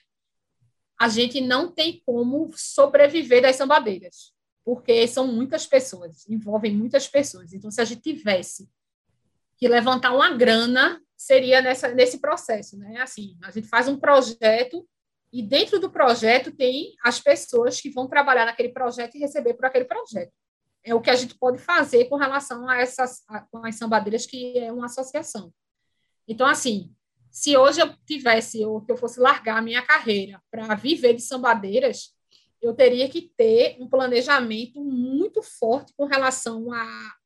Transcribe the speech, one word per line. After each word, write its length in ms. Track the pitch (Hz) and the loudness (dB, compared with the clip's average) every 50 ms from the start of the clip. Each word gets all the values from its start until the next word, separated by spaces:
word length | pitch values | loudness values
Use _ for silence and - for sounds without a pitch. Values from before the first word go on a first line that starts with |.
| _ _ _ _ _ _ _ _ _ _ _ _ _ _ _ _ _ _ _ - | _ _ _ _ _ _ _ _ _ _ _ _ _ _ _ _ _ _ _ 0
A 100 | 226 240 | 0 0
gente 320 | 214 226 247 240 240 277 | 2 0 -2 -2 -2 -4
não 320 | 254 247 247 262 330 349 - | -2 0 0 0 -2 -4 -4
tem 300 | - 311 330 - - - | -4 -4 -4 -4 -8 -6
como 460 | - 240 240 240 247 262 294 320 - - | -4 -2 -2 -2 -2 -2 -4 -4 -6 -10
sobreviver 840 | - - - - - 277 277 277 285 285 285 294 330 285 233 247 247 | -14 -14 -6 2 2 4 4 6 6 6 6 4 0 0 4 4 6
das 140 | 254 262 262 | 6 6 4
sambadeiras, 800 | 262 277 269 - 311 262 214 190 175 190 175 _ - - _ _ _ _ _ _ _ - | 2 2 4 4 2 2 0 -6 -8 -10 -18 _ -20 -20 _ _ _ _ _ _ _ -6
porque 420 | 226 247 240 - - 226 233 233 | -6 -6 -4 0 0 2 2 2
são 220 | 233 - 269 262 262 | 0 0 -2 -4 -2
muitas 360 | 233 226 254 269 - 311 - | -2 -4 -4 -4 -6 -8 -4
pessoas, 640 | - - 262 254 - - 180 175 170 165 _ _ - | 2 2 2 2 2 -14 -16 -18 -18 -20 _ _ -8
envolvem 480 | 220 214 208 202 208 214 208 220 208 | -8 -8 -6 -4 -4 -4 -2 -2 -2
muitas 300 | 208 220 247 277 269 269 | -2 -2 0 0 -2 -2
pessoas. 460 | - - 277 285 - - 185 180 165 185 | 0 -2 -2 -2 -2 -8 -16 -20 -20 -20
Então, 180 | 196 202 214 | -18 -16 -12
se 100 | 214 - | -4 -4
a 40 | 233 | -4
gente 180 | 220 233 233 - | -4 -4 -10 -10
tivesse 640 | 311 294 - - 214 196 180 170 - - - 196 _ _ _ _ _ _ _ _ _ _ _ _ _ _ _ _ _ _ | -10 -10 -6 -4 -2 -2 -2 -2 -6 -16 -18 -20 _ _ _ _ _ _ _ _ _ _ _ _ _ _ _ _ _ _
que 120 | - 247 247 | -2 0 2
levantar 440 | 240 240 220 254 254 247 247 247 247 | 2 2 2 2 0 0 0 2 4
uma 180 | 269 302 359 | 4 4 4
grana, 680 | 320 233 240 247 226 226 233 240 247 254 269 330 349 - _ _ _ | 4 4 4 4 4 4 2 0 2 2 2 2 0 -4 _ _ _
seria 460 | - - - 269 262 254 254 254 262 262 | -10 0 4 4 4 6 6 4 4 4
nessa, 260 | - 277 - - 254 | 2 -2 -2 -4 -2
nesse 300 | 240 254 247 247 254 269 | 4 4 4 4 2 -2
processo, 580 | - 294 311 - - - 226 208 202 - - | -4 -4 -4 -4 -4 -4 -6 -6 -6 -12 -18
né? 240 | 202 202 202 220 240 | -20 -18 -14 -10 -10
Assim, 380 | 254 254 - 214 208 196 180 170 175 | -10 -10 -10 -14 -14 -16 -16 -18 -18
a 80 | 196 | -14
gente 160 | - 220 214 - | -12 -12 -8 -2
faz 200 | - 233 247 269 | 0 0 0 0
um 100 | 285 277 | -2 0
projeto 880 | - 294 285 269 254 220 233 - 226 220 220 233 254 254 - 349 - _ _ _ _ _ _ _ _ _ - | 2 6 6 6 6 2 -2 0 2 4 4 4 0 -2 -6 -14 -14 _ _ _ _ _ _ _ _ _ -12
e 100 | 247 226 | -10 -6
dentro 380 | 196 254 302 415 - - 370 | 0 2 2 2 2 0 -2
do 80 | 349 - | -2 -2
projeto 640 | - - 294 254 233 240 220 220 240 269 262 320 - | 0 2 4 4 4 2 2 2 2 2 2 -2 -6
tem 400 | - 269 247 254 277 349 480 - _ - | -2 -2 0 0 -2 -6 -10 -10 _ -2
as 160 | 240 240 - | -2 -2 0
pessoas 600 | - 285 285 320 - - - 233 226 262 - - | 2 2 2 2 2 -2 0 0 0 0 -2 -4
que 80 | - 285 | -10 -10
vão 180 | - 254 254 | -8 -8 -6
trabalhar 380 | 262 302 285 285 277 254 247 226 | -2 0 2 2 4 4 2 2
naquele 240 | 233 233 - 233 240 | 0 -2 -4 -6 -6
projeto 460 | 247 - 254 240 240 247 240 233 - | -6 -6 -6 -6 -6 -6 -10 -10 -10
e 60 | 285 | -8
receber 340 | 285 285 285 302 240 233 240 | -8 -6 -6 -4 -2 -2 -4
por 100 | 240 254 | -2 -4
aquele 200 | 262 262 254 254 | -4 -4 -6 -12
projeto. 480 | - 339 453 466 - 226 190 175 - _ _ _ _ _ _ _ _ _ _ - | -10 -10 -10 -10 -10 -10 -12 -12 -12 _ _ _ _ _ _ _ _ _ _ -8
É 100 | 220 233 | -2 -2
o 60 | 233 | -2
que 80 | 233 294 | 0 2
a 60 | 254 | 0
gente 240 | 254 254 240 - - | 0 0 -4 -8 -4
pode 180 | 254 254 247 | -2 -2 -2
fazer 500 | 254 - - 359 339 285 - - 240 247 | -2 -4 -2 0 0 0 2 2 2 2
com 100 | 254 277 | 2 0
relação 520 | 285 285 262 269 285 277 - 254 240 247 254 | -2 -2 -2 -2 -4 -6 -8 -14 -10 -4 -4
a 80 | 254 | -2
essas, 460 | 247 247 247 - - 254 247 - - _ - | 0 0 -2 -2 -4 -6 -6 -6 -12 _ -16
a, 120 | 220 208 | -16 -16
com 240 | - _ - 226 226 | -16 _ -18 -14 -12
as 120 | 226 220 | -12 -10
sambadeiras, 500 | - 233 220 220 214 196 208 214 233 - | -8 -4 0 0 0 0 0 -6 -6 -6
que 320 | - - 254 247 247 247 247 | -8 -12 -12 -10 -6 -4 -4
é 120 | 233 226 | -4 -6
uma 140 | 240 247 240 | -10 -10 -10
associação. 640 | 247 240 - 262 262 - 294 320 - - 220 180 170 _ _ _ _ _ _ _ _ _ _ _ _ _ _ _ - | -10 -8 -10 -10 -8 -8 -10 -10 -10 -14 -14 -14 -16 _ _ _ _ _ _ _ _ _ _ _ _ _ _ _ -10
Então, 180 | 220 220 254 | -4 0 2
assim, 460 | 277 302 302 - 262 214 196 170 - _ _ _ _ _ _ _ _ - | 2 2 0 -2 -4 -4 -6 -8 -12 _ _ _ _ _ _ _ _ -14
se 220 | - - 294 285 | -8 -2 2 6
hoje 240 | 262 262 285 294 330 | 6 6 6 6 4
eu 120 | 320 294 - _ _ | 0 0 -2 _ _
tivesse, 580 | - 302 285 247 240 226 226 226 - - 226 214 | -12 -10 -4 0 2 2 2 0 -4 -6 -6 -6
ou 160 | 214 220 214 | -4 -6 -6
que 120 | 208 - 233 | -4 -4 -4
eu 40 | |
fosse 220 | 247 240 233 - 247 | -4 -4 -8 -2 0
largar 400 | 247 262 285 - - 220 220 220 | 2 2 2 2 0 -4 -4 -4
a 20 | |
minha 220 | 226 226 233 247 247 | -4 -2 -4 -4 0
carreira 580 | - 302 311 - 226 208 202 196 196 196 185 _ _ - | 2 0 0 2 0 -2 -2 -4 -8 -12 -20 _ _ -14
pra 240 | 220 220 220 214 | -12 -6 -6 -6
viver 380 | 202 226 269 330 285 247 240 233 | -4 -2 -4 -2 2 2 2 2
de 80 | 240 - | 2 -2
sambadeiras, 920 | - 269 254 247 247 226 214 196 196 202 254 277 247 208 - - - _ _ _ _ _ _ _ _ _ _ - | -10 -8 -4 0 2 0 0 0 -2 -2 0 0 0 -2 -4 -12 -20 _ _ _ _ _ _ _ _ _ _ -6
eu 100 | 233 226 | -4 2
teria 360 | 233 262 247 247 247 262 262 | 4 4 6 6 2 -2 -4
que 140 | - 339 339 - _ | -4 -8 -12 -8 _
ter 400 | - 226 226 220 233 254 - - 254 | 0 2 4 4 4 4 2 0 -8
um 80 | 254 - | -10 -2
planejamento 920 | - 262 262 254 247 240 254 294 285 269 247 226 214 220 240 240 - 285 | 0 0 0 2 0 0 2 2 2 2 0 -2 -6 -8 -10 -12 -12 -10
muito 640 | 285 285 262 247 247 254 262 285 370 427 - 427 - | -8 -6 -4 -4 -4 -2 -2 -2 -2 -2 -4 -6 -8
forte 500 | - - - - 220 233 285 - _ _ | -8 -8 -4 -2 0 0 -2 -2 _ _
com 80 | - 285 | -6 -4
relação 680 | 285 285 269 262 262 254 - - 233 226 226 226 240 240 | 0 0 0 0 0 -2 -2 -8 -8 -10 -10 -10 -10 -8
a 140 | 233 226 226 226 220 220 214 - _ _ | -8 -10 -10 -12 -16 -18 -18 -20 _ _